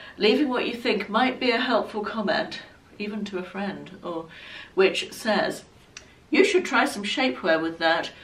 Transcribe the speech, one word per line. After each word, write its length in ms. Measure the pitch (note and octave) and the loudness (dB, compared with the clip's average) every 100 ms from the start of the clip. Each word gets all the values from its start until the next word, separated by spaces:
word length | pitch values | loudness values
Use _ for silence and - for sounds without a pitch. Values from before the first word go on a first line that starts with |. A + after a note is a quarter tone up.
| - - | -14 0
leaving 300 | G#3 B3+ C#4 | 4 4 2
what 180 | B3 - | 0 -2
you 80 | |
think 340 | A#3 B3 G3 G3+ | -2 0 0 0
might 320 | A3 B3+ B3+ | 2 2 2
be 100 | B3+ | 2
a 80 | A#3 | 2
helpful 460 | B3+ A3 - G#3+ | 2 2 0 -4
comment, 560 | - A3+ F#3+ D3 - - - - - - | -6 -2 0 0 -2 -8 -14 -20 -20 -10
even 260 | G#3 G#3 | -8 -6
to 140 | F#3+ F3+ | -6 -6
a 40 | |
friend, 560 | F3+ G3 G3+ C#3+ D3 - | -6 -6 -6 -6 -12 -12
or 220 | F3 E3+ D#3+ - - - - | -8 -8 -10 -14 -18 -18 -4
which 380 | - F#3+ - - | 4 4 4 -4
says, 520 | - A3+ G3 - - - - - - - - _ | -6 0 0 0 -4 -12 -20 -20 -20 -20 -20 _
"You 160 | D#4+ | 4
should 200 | - F4+ | 4 4
try 200 | - A#3+ | 2 2
some 180 | D4 G#3 | 0 -2
shapewear 580 | G3+ - C4 B3+ F3 D#3+ | -4 0 0 0 2 2
with 180 | E3 E3 | 2 0
that 320 | E3 E3 - - | 2 2 0 -10